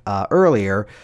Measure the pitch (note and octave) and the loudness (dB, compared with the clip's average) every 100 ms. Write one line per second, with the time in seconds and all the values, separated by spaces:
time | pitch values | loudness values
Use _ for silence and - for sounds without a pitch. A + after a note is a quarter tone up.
0 | - G2 - F3 F#3 B2 G2 G2 G#2+ - | -8 -6 0 2 4 2 0 -4 -6 -14